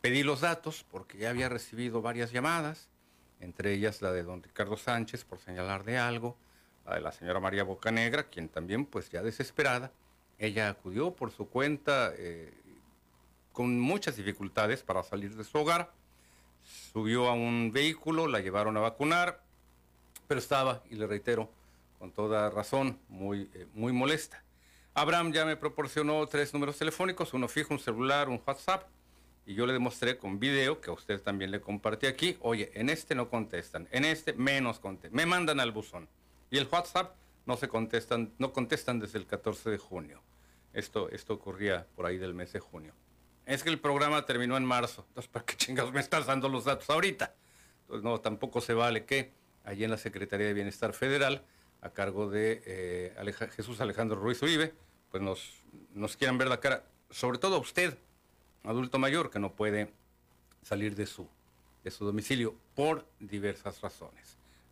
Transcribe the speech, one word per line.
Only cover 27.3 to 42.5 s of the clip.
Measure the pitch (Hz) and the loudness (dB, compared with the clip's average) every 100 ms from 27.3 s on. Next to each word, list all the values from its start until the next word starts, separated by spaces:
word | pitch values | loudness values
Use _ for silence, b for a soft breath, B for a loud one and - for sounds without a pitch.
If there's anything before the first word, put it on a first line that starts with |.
uno | - 120 | 0 0
fijo, | 156 147 | 0 -2
un | 143 | -2
celular, | - 113 131 143 139 | -2 0 2 4 2
un | 120 - | 0 -2
WhatsApp, | 139 - 190 - - b b b b | -2 2 0 0 -20 b b b b
y | - | -6
yo | 101 | 0
le | 123 | 2
demostré | 131 123 - 120 123 | 4 2 0 -2 0
con | 98 101 | -2 0
video, | 131 139 131 156 | 2 4 4 2
que | - | -4
a | |
usted | 82 - 101 | -6 -4 -4
también | - 101 95 | -2 -2 -2
le | 98 | -4
compartí | - 104 110 107 135 | -4 -2 0 0 0
aquí, | 131 180 180 | 0 0 0
oye, | 117 113 104 | 0 0 -2
en | 104 127 | -2 -2
este | 160 - | 0 -2
no | 135 117 | -2 0
contestan, | 117 107 87 - 85 82 | -2 -2 -6 -6 -10 -4
en | 123 | 0
este | 151 156 - | 2 0 -2
menos | 131 135 139 123 - | 0 2 2 0 -2
conte-, | 98 92 - | -6 -10 -4
me | 127 | 0
mandan | 170 180 160 139 | 2 4 4 2
al | 117 | 2
buzón. | 110 - 87 82 _ b b b | -2 -8 -12 -16 _ b b b
Y | 139 | 0
el | 131 | 2
WhatsApp | 175 175 180 180 - b b | 2 2 0 -2 -6 b b
no | - 120 | -4 -2
se | 131 | 0
contestan, | 113 113 117 - 117 110 - | 0 2 0 2 0 0 -2
no | 131 | -2
contestan | 135 117 151 - 120 | 0 0 0 0 -2
desde | 104 107 | -2 -6
el | - | -4
catorce | 101 110 101 113 | -4 -2 -2 -2
de | 101 | -2
junio. | - 90 73 - _ b b b b | -4 -10 -10 -14 _ b b b b
Esto, | 104 - 107 95 | -8 -4 -2 -4
esto | 101 - | -6 -6
ocurría | 104 101 92 101 87 85 | -6 -6 -2 0 0 -2
por | - 87 | -4 -2
ahí | 92 | -2
del | 92 | -4
mes | 87 90 | -6 -8